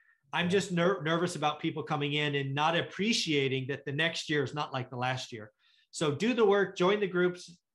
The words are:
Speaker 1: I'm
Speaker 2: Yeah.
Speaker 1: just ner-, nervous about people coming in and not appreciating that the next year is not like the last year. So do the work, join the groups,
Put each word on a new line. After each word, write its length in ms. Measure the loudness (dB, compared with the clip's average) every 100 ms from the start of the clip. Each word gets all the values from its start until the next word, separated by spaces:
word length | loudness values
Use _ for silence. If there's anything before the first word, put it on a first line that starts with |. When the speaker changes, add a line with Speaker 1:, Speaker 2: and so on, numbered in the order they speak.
| _ _ _
Speaker 1:
I'm 140 | -2 2
Speaker 2:
Yeah. 40 |
Speaker 1:
just 180 | 2 2
ner-, 300 | 2 2 2
nervous 320 | 0 0 0
about 240 | 0 -2 0
people 220 | -4 -4
coming 300 | -4 -2 0
in 240 | 0 0 0
and 180 | -2
not 220 | 0 2 0
appreciating 880 | -2 -2 0 0 0 0 2 0 -4
that 180 | -6
the 80 | -4
next 380 | -2 -2 -2 -2
year 140 | -2
is 100 | 0
not 180 | -4 -6
like 160 | -6 -6
the 80 | -4
last 360 | -4 -4 -6
year. 180 | -12 -14 _ _ _ _
So 220 | -2 -2
do 180 | 2 0
the 120 | 4
work, 320 | 6 6 2 2
join 240 | 2 2
the 60 | 0
groups, 500 | 2 0 0 -10 -20 _